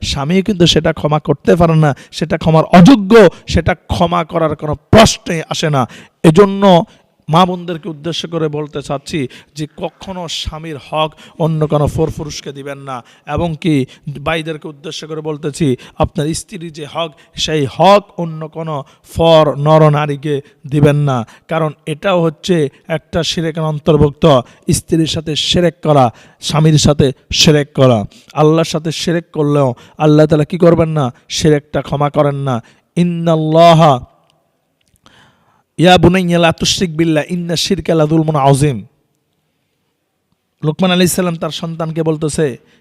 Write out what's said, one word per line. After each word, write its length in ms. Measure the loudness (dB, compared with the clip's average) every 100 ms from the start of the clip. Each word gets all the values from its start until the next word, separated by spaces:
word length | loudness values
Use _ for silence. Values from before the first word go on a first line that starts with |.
স্বামীও 400 | -8 -6 -2 0
কিন্তু 240 | 0 2 2
সেটা 260 | 2 0
ক্ষমা 260 | -2 -2 -2
করতে 380 | -2 -2 0 2
পারে 200 | 4 2
না, 180 | 2 -2 -10
সেটা 280 | -10 -6 -4
ক্ষমার 260 | 0 0
অযোগ্য, 640 | 4 6 8 6 6 6 6 4 -4
সেটা 280 | -4 -2
ক্ষমা 500 | -4 -6 -4 -2 -2
করার 320 | -4 -4 -4 -4
কোনো 180 | -8
প্রশ্নই 680 | -8 _ 4 4 2 -6 -8 -8
আসে 200 | -6 -2
না। 180 | 0 -2 -6 -20 _
এজন্য 640 | 2 4 4 4 4 4 2 _ _ _ -2
মা 180 | 0 2
বোনদেরকে 420 | -2 -8 -10 -10
উদ্দেশ্য 400 | -10 -10 -8 -8
করে 200 | -6 -4
বলতে 340 | -6 -8 -10
চাচ্ছি 460 | -8 -8 -6 -8 -8 -10 -20
যে 120 | -14 -12 -10
কখনো 520 | -12 -12 -14 -12 -10
স্বামীর 480 | -10 -10 -12 -12 -14 -8
হক 240 | -6 -6 -8 -20 -6
অন্য 280 | -4 -2 -2
কোনো 220 | 0 -2 -2
পরপুরুষকে 560 | -4 -4 -12 -12 -14
দিবেন 260 | -14 -14 -14
না, 260 | -12 -14 -14 _ -10
এবং 300 | -6 -4 -4
কি 260 | -2 0 -2 -8 -14 -10
ভাইদেরকে 440 | -6 -6 -6 -10 -14
উদ্দেশ্য 380 | -16 -16 -14 -12
করে 140 | -10
বলতেছি, 560 | -8 -8 -8 -2 -2 -2 -6 -6
আপনার 360 | -4 -4 -6
স্ত্রীর 380 | -6 -10 -16 -16
যে 140 | -16 -14
হক, 200 | -10 -10 -12 _
সেই 320 | -10 -4 -2 -2
হক 500 | 2 4 4 0 -8
অন্য 280 | -10 -10 -14
কোনো 360 | -12 -10 -10 -12 _ _ 0
পর 380 | 4 4 4
নরনারীকে 840 | 0 2 4 4 2 -2 -6 -6 -6 -8 _ -6
দিবেন 300 | 0 2 2
না, 300 | 0 -2 -6 -14 -8
কারণ 240 | -4 -4 -6 -10
এটাও 360 | -6 -2 0
হচ্ছে 460 | 0 -4 -2 -2 -2 -6 -10
একটা 340 | -10 -6 -6
শিরকের 400 | -4 -4 -6 -4
অন্তর্ভুক্ত। 800 | -6 -2 0 2 2 2 2 2 0 _ -4
স্ত্রীর 360 | -4 -2 -2 -2
সাথে 300 | -4 -6 -6
শিরক 380 | -2 0 0 -2
করা, 280 | 0 2 2 -2 -14 _
স্বামীর 380 | -4 0 2 4
সাথে 340 | 2 2 0 -4 _
শিরক 340 | 0 2 2 0
করা, 300 | 2 2 2 -2 -10 _
আল্লাহর 320 | 0 2 2
সাথে 280 | -2 -6 -8
শিরক 320 | -6 -4 -4 -4
করলেও 420 | -4 -2 0 0 -2 -12 -2
আল্লাহ 280 | 2 4 4
তাআলা 180 | 2
কি 140 | -2 2
করবেন 300 | 2 4 0
না? 260 | -2 -4 -6 _
শিরকটা 540 | -2 0 0 -2 -8
ক্ষমা 280 | -6 -4 -2
করেন 240 | 0 0
না। 280 | -2 -4 -4 -8 _ _ -2
ইন্নাল্লাহা, 1040 | -2 -2 -2 0 2 6 6 6 4 2 -4 _ _ _ _ _ _ _ _ _ _ _ _ _ _ _ _ -2
ইয়া 200 | 2 4
বুনাইয়া 400 | 4 2 0 2
লা 140 | 0
তুশরিক 440 | 0 -4 -2 -4 -2
বিল্লাহ, 280 | 0 0 -2
ইন্না 240 | -6 -6 -6
শিরকা 380 | -4 -4 0
লা 120 | 0 2
যুলমুন 300 | 2 0 0
আযীম। 480 | 2 2 0 -2 -10 _ _ _ _ _ _ _ _ _ _ _ _ _ _ _ _ _
লোকমান 260 | -6 -2 0
আলাইহিস 220 | 2 0
সালাম 240 | 0 -4 -4
তার 140 | -8
সন্তানকে 520 | -8 -10 -8 -8 -4
বলতেছে, 580 | -4 -4 -4 -2 -4 -4 _ _